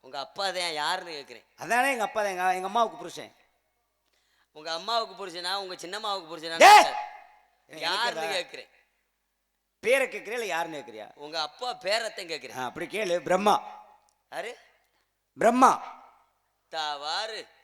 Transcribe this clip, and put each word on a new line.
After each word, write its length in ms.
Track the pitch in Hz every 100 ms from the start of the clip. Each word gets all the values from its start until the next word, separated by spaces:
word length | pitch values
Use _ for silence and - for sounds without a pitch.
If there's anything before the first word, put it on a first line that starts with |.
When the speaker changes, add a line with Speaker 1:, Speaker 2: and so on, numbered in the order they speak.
Speaker 1:
உங்க 140 | 131 139
அப்பா 320 | 135 - 196
தான் 220 | 180 175
யாருன்னு 440 | 151 151 185 175 151
கேக்குறேன். 300 | 131 117 _ -
Speaker 2:
அதானே 340 | 156 240 269
எங்க 100 | 247
அப்பா 200 | 220 220
தான். 100 | 208
எங்க, 220 | 180 185
எங்க 120 | 185 190
அம்மாவுக்கு 360 | 220 220 -
புருஷன். 320 | 170 156 107 _ _ _ _ _ _ _ _ _ _ _ _ 151
Speaker 1:
உங்க 140 | 156
அம்மாவுக்கு 420 | 165 196 233 208 185
புருஷனா? 340 | 190 170 175
உங்க 200 | 196 190
சின்னம்மாவுக்கு 540 | 180 175 202 220 196 160
புருஷனா? 280 | 165 165 165
Speaker 2:
டேய்! 280 | 349 415 - - - - - - _ _ _
Speaker 1:
யாருன்னு 520 | 156 160 196 240 196
Speaker 2:
எனக்கு 140 | 160 185
Speaker 1:
கேக்குறேன். 340 | 175 135 107 _ _ _ _ _ _ _ _ _ _ _
Speaker 2:
பேரை 240 | 208 262 -
கேக்குறியா 320 | 202 190 240
இல்ல 80 | 214
யாருன்னு 320 | 165 170 151
கேக்குறியா? 300 | 117 107 104 -
Speaker 1:
உங்க 240 | 147 160
அப்பா 380 | 151 - 247 226
பேரத்தான் 480 | 185 220 220 208 175
கேக்குறேன். 260 | 151 127 127
Speaker 2:
ஆ, 80 |
அப்படி 220 | 123 156 165
கேளு. 300 | 196 196 175
பிரம்மா. 340 | 170 185 208 175 - - - - _ _ _
Speaker 1:
யாரு? 200 | 151 202 - - _ _ _ _ _ _ -
Speaker 2:
பிரம்மா. 340 | 196 247 254 131 - - - _ _ _ _ _ _
Speaker 1:
தாவாரு. 680 | 160 151 143 147 175 220 214 131 _